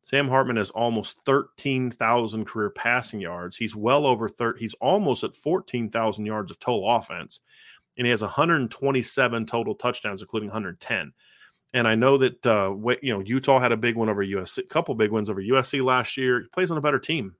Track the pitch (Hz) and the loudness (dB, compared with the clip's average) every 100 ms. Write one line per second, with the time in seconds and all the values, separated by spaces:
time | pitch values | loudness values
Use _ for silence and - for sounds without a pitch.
0 | - 135 139 131 127 117 101 104 120 113 | 0 0 4 2 2 0 -2 0 0 0
1 | 98 - - 139 - - 143 131 127 120 | -4 -8 0 2 0 -8 -4 -2 -2 -2
2 | 113 120 113 110 104 113 104 - 117 123 | 2 2 0 -4 -6 -4 -4 -2 0 0
3 | 123 107 87 87 90 - 110 107 107 139 | -2 -8 -8 -8 -10 -6 -6 -2 2 4
4 | 147 120 110 - 117 - 113 - 127 190 | 4 2 -2 -2 -4 -4 -10 -2 2 2
5 | 185 117 110 - 151 180 - 123 110 117 | 2 -2 -4 -6 -2 -2 -2 -6 -4 -2
6 | 113 101 107 107 98 - - 113 98 117 | -2 -2 -6 -6 -8 -8 -2 -2 2 0
7 | - 87 - - _ _ - - _ - | 0 -12 -12 -16 _ _ -20 -20 _ -2
8 | 123 117 104 - 165 165 123 - 139 135 | 2 2 0 0 2 2 0 -2 0 0
9 | 113 - 127 117 110 117 110 104 123 120 | -2 0 0 0 -2 -2 -2 -2 -4 -4
10 | 107 98 101 110 107 107 98 87 - 110 | -6 -8 -6 -6 -4 -6 -8 -10 -4 -4
11 | 73 _ _ _ - _ _ 131 117 113 | -4 _ _ _ -20 _ _ 2 4 4
12 | 127 139 131 - 123 107 98 101 110 127 | 6 6 4 2 2 4 2 -2 -2 -2
13 | 139 104 98 131 127 131 127 113 120 113 | 0 -4 -2 -2 4 4 4 2 0 0
14 | 110 101 98 98 92 - - - 165 113 | 0 0 -2 -4 -6 -8 -2 -2 -2 0
15 | 107 110 104 98 98 131 131 139 127 127 | 2 2 -2 -4 2 2 2 -2 2 2
16 | 120 - 131 123 - - 180 160 147 135 | 0 -2 0 0 -2 -4 -2 0 0 0
17 | - 160 98 | -2 -6 -6